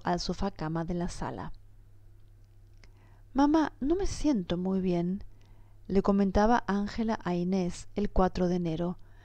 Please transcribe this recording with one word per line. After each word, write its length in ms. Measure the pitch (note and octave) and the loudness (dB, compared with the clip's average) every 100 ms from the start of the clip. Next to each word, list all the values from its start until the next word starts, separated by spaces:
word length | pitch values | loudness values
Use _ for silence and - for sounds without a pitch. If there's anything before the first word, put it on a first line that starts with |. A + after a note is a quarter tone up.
| - | 0
al 160 | F3 | -2
sofá 280 | - F3 G3 | -2 -4 -4
cama 360 | - D#3 E3 E3+ | -4 -6 -4 -4
de 80 | |
la 160 | F3 E3+ | -4 -4
sala. 420 | - C3 A2 E3+ - - - - - - - - - - - - - - - - - - | -6 -8 -8 -10 -12 -16 -20 -20 -20 -20 -20 -20 -20 -20 -20 -20 -20 -20 -20 -20 -20 -6
"Mamá, 400 | C4 D4 D#4+ D4 - | 2 4 4 2 -2
no 140 | C4+ F#4 | 0 2
me 120 | F#4 | 0
siento 480 | - D4 A3+ F3 F3 | 0 0 0 0 -2
muy 240 | F#3 F#3+ | 0 0
bien", 460 | F#3 F3 F3 G3 - - - - - - - | 2 0 0 -4 -8 -16 -20 -20 -20 -20 0
le 120 | F#3+ | 2
comentaba 600 | G3+ G3 G3 G#3 G#3+ A#3+ - | 4 4 4 4 4 4 2
Ángela 540 | G3+ G#3 A3 A3+ A3 F3+ | -4 -4 -4 -2 -2 -2
a 100 | F3 | -2
Inés 540 | F3+ F#3+ F3 - - - | 0 0 -2 -4 -8 -4
el 120 | G#3 | 0
cuatro 380 | - F#3 - F3+ | 2 2 2 0
de 80 | F3+ | 0
enero, 440 | E3+ D#3+ F3 F3 - - | -2 -2 -4 -6 -12 -20